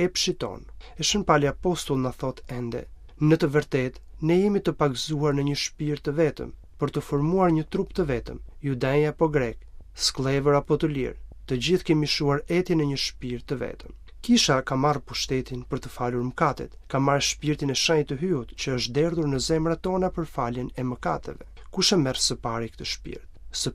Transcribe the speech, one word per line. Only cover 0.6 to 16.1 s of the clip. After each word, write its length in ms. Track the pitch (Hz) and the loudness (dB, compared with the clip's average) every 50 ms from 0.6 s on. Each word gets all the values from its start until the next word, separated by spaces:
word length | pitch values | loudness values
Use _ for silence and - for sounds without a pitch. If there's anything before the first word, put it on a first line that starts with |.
| - - - - - - - | -14 -14 -16 -16 -16 -14 -8
E 60 | - 156 | -4 -2
Shën 220 | - - 208 190 | 0 0 2 4
Pali 220 | - 156 147 143 | 4 4 6 4
Apostull 540 | 139 131 - - - 139 - - - 139 131 | 2 0 0 0 0 0 0 -2 -2 0 0
na 100 | 127 127 | 0 -2
thot 300 | - - 135 131 123 - - | -4 -4 -6 -6 -6 -6 -10
ende: 380 | - 131 123 120 117 120 123 127 - - - - - - - | -10 -8 -6 -6 -4 -6 -6 -8 -10 -16 -18 -18 -12 -4 2
"Në 160 | 151 151 160 | 4 6 6
të 100 | 160 170 147 135 | 6 4 4 2
vërtetë, 480 | 151 143 - - 131 127 127 - - - - - - | 2 2 2 0 0 0 0 -4 -10 -18 -16 -10 -2
ne 140 | 156 156 170 185 | 2 4 4 6
jemi 200 | 196 208 202 190 | 6 4 4 2
të 140 | - 175 151 | 2 0 2
pagëzuar 600 | - 156 143 123 117 - 156 156 143 151 151 139 | 2 2 2 0 -2 -4 -4 -2 0 2 2 2
në 80 | 143 143 | 2 0
një 100 | 143 143 - - | 0 -2 -2 -4
shpirt 400 | - - - 151 147 147 143 - | -6 -6 -4 -4 -4 -4 -2 -4
të 100 | 151 139 | -2 2
vetëm, 340 | 160 160 143 - - 123 123 - - - - - | 2 2 2 2 -2 -10 -10 -12 -16 -18 -14 -6
për 120 | - 143 - | -4 -4 -2
të 100 | - 151 | -2 -2
formuar 500 | - - 147 143 147 160 185 190 185 175 | -2 0 0 2 2 4 4 6 6 6
një 140 | 160 156 156 - | 4 4 2 0
trup 240 | - 190 185 - - | -2 -2 -2 -2 -2
të 100 | - 175 | -2 0
vetëm, 340 | 139 123 113 - - 123 - - - - - | 0 0 -2 -4 -8 -12 -12 -12 -14 -12 -6
judej 460 | 147 139 135 120 135 131 139 147 151 | -4 -4 -2 0 0 2 4 4 2
apo 200 | 151 147 - 165 | 2 2 2 2
grek, 320 | 156 147 143 123 113 110 - - - - - - - - | 2 4 2 0 0 -2 -8 -12 -16 -18 -18 -18 -14 -8
sklever 600 | - - - - - 131 135 139 139 139 147 143 | -2 -2 -2 0 0 0 2 2 2 4 4 4
apo 200 | 143 - - 151 | 4 4 2 2
të 100 | 147 165 151 | 2 2 0
lirë, 300 | 147 135 123 120 - - - - - - - | 0 0 -4 -4 -6 -8 -14 -14 -16 -10 -6
të 80 | - 135 | -4 -2
gjithë 300 | 123 123 151 185 180 - | 0 2 2 2 4 4
kemi 200 | - 156 151 147 | 4 4 4 4
shuar 360 | 143 - - 151 143 139 147 - | 2 0 2 2 2 2 2 0
eti 300 | - 170 180 180 - 170 | 0 0 2 2 4 4
në 100 | 160 147 143 | 2 4 2
një 100 | 139 135 - | 0 -2 -2
shpirt 400 | - - - 135 123 123 120 - | -4 -6 -6 -6 -6 -6 -6 -6
të 80 | - 139 | -6 -4
vetëm." 380 | 123 120 - - - - - - - - - - - | -4 -4 -6 -8 -10 -14 -16 -16 -16 -18 -18 -16 -4
Kisha 360 | - - 240 233 - - 139 131 | 4 6 6 6 6 6 4 4
ka 140 | - - 135 | 2 2 0
marrë 240 | 131 139 151 147 139 | 2 4 4 2 2
pushtetin 640 | - - 123 - - - 131 131 120 - 131 123 123 | -2 -8 -6 -6 -2 -2 -2 -2 -2 -4 -8 -8 -6
për 160 | - 143 127 | -6 -6 -6
të 100 | - - | -6 -8
falur 340 | - - 123 123 | -6 -4 -2 -2